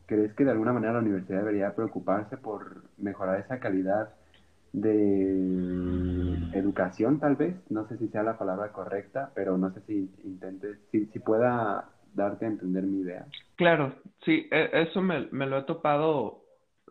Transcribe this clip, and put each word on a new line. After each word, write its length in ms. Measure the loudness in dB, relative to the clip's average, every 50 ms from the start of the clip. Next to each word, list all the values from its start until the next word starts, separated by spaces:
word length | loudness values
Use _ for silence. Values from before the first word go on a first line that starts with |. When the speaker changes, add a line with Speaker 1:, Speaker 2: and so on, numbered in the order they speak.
| -8
Speaker 1:
¿crees 280 | 0 2 2 2 2 2
que 100 | 2 2
de 60 | 2 4
alguna 200 | 2 2 2 2
manera 220 | 2 0 0 0
la 40 | 0
universidad 380 | 0 0 0 -2 -2 -2 -4 -2
debería 360 | 0 0 0 0 0 -2 -2
preocuparse 600 | -2 -4 -4 -4 -4 -2 0 0 0 -2 -4 -10
por 540 | -10 -8 -8 -8 -8 -10 -14 -16 -20 -20 -20 _
mejorar 420 | -8 -6 -6 -4 -4 -2 -2 -2 -2
esa 180 | -2 -6 -8 -6
calidad 520 | -4 -2 -2 0 0 0 0 0 -2 -4 -8 -18 _ _ _ -20 _ _ _ _ _ _ -6
de 1700 | -2 2 2 4 4 4 4 4 4 4 2 2 2 2 2 0 0 0 -2 -2 -2 -2 0 0 0 0 0 0 0 0 0 0 -2 -4 -2 -2
educación, 680 | 0 0 0 0 0 -2 -2 0 0 2 2 4 4
tal 180 | 4 2 2
vez? 200 | 2 2 -2 -2 -6 -8 -6
No 160 | -4 -4 -4
sé 100 | -6 -6 -6
si 100 | -6 -4
sea 140 | -2 -2 -2
la 160 | -2 -2 -2
palabra 320 | -2 -4 -2 -2 -4 -6
correcta, 600 | -6 -8 -8 -6 -6 -6 -6 -6 -6 -6 -6 -6 -6
pero 220 | -4 -2 0 2 2
no 120 | 0 0 -2
sé 80 | -6 -8
si 280 | -6 -4 -4 -4 -4 -8 -14 -14
intentes, 540 | -12 -12 -10 -12 -12 -12 -10 -10 -12 -12 -12 -12 _
si, 160 | 0 0 0
si 120 | 0 -4 -6
pueda 680 | 0 2 4 4 4 4 2 2 0 0 -2 -4 -6 -8 -16 _ _ _ -4 -2
darte 260 | -2 -2 -2 -2 -4
a 40 | -4
entender 360 | -4 -4 -4 -2 -2 0 0
mi 160 | 0 -2 -2
idea. 260 | -2 -4 -6 -10 -12 -14 -18 -18 -20 _ _
Speaker 2:
Claro, 380 | 4 6 6 6 6 4 0 -4 -8 -16 -20 -20 _ 0
sí, 220 | 2 2 2 2 2
e-, 200 | 2 2 2 4 4
eso 260 | 2 2 2 0 0
me, 280 | 0 2 0 0 -2 -4
me 160 | -4 -4 -2
lo 120 | 0 0 -2
he 40 | -2
topado, 800 | -2 -6 -2 2 2 2 4 4 4 2 2 0 -2 -6 -10 -18 _ _ _ _ _ _ _ _ -20